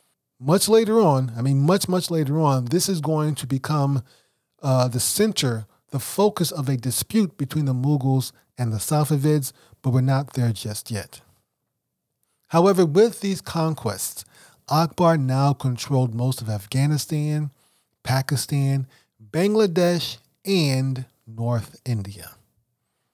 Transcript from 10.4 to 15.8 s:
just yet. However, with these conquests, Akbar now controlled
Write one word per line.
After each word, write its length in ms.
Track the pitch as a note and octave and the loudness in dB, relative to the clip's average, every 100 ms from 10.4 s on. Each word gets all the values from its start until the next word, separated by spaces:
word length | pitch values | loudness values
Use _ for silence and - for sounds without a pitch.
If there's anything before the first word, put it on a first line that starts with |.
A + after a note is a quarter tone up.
| A#2 | -2
just 380 | G#2+ G#2+ G#2 - | -2 -6 -10 -8
yet. 320 | G#2+ E2+ - _ _ _ _ _ _ _ _ _ _ _ _ _ | -8 -8 -16 _ _ _ _ _ _ _ _ _ _ _ _ _
However, 360 | E3 F3+ F#3 | 4 4 4
with 380 | E3+ D#3 A3+ A3+ | 4 4 4 2
these 200 | G3 F#3+ | -4 -4
conquests, 840 | - E3 D#3+ D3 A2+ G2 - - - _ - _ - | -6 -2 -2 -2 -4 -6 -8 -10 -18 _ -20 _ -2
Akbar 480 | D3 E3 - E3+ E3 | 0 0 2 2 4
now 360 | C3 C3 C#3 | 2 2 2
controlled 640 | C3+ C3+ A#2+ | 2 -2 -4